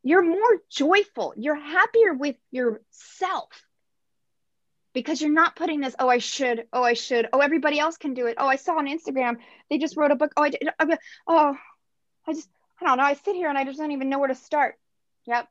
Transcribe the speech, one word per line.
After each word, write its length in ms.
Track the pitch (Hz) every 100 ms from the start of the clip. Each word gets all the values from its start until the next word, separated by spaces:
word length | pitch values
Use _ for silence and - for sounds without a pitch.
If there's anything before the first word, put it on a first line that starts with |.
You're 200 | 254 359
more 380 | 339 370 453 392 _
joyful. 640 | - 285 392 403 - 160
You're 240 | - 269 302
happier 540 | 294 349 453 453 415
with 220 | 269 294 247 _
yourself 1000 | 254 247 214 _ - - - 370 339 - - _ _ _ _ _ _ _ _ _ _ _ _ _
because 260 | 254 247 294
you're 120 | 302
not 240 | 311 330
putting 240 | - 349 302
this, 160 | 262 -
"Oh, 100 | 254
I 120 | 247
should, 480 | - - 262 226 233
oh, 120 | 247
I 100 | 240
should, 340 | 240 - 240 220
oh, 60 | 262
everybody 400 | 285 320 294 294
else 180 | 311 330
can 160 | 294
do 140 | 254 240
it. 80 | 233
Oh, 100 | 269
I 80 |
saw 220 | 269 - 320
on 100 | 277
Instagram, 500 | 320 - 262 247 233 - - _
they 100 | 277
just 180 | 311 294
wrote 140 | 294
a 40 |
book. 160 | 285 302 -
Oh, 60 |
I 80 | 294
did, 180 | 277 302 - 311 320 - - -
oh, 300 | 330 294 277 - _ _ _ _ _ -
I 60 |
just, 160 | 320 - _ _ _
I 60 |
don't 120 | 349 254
know. 60 |
I 120 | 277
sit 200 | 285 -
here 140 | 370 320
and 80 | 277
I 80 |
just 140 | 269 277
don't 120 | 302
even 180 | 277 269
know 100 | 277
where 100 | 277
to 60 |
start." 400 | 262 _ 294 269 - _ _ _ _
Yep. 220 | - 233 -